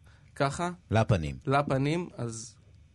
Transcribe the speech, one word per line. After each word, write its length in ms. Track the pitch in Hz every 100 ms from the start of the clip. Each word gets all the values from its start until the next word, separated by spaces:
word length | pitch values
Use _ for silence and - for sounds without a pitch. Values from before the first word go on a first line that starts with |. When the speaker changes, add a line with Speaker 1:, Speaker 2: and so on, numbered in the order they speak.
| - - - -
Speaker 1:
ככה, 360 | 139 143 175 175 -
Speaker 2:
לפנים. 460 | 110 220 92 73 65 -
Speaker 1:
לפנים, 640 | 139 147 135 143 170 175 -
אז 400 | 117 113 113 - - - -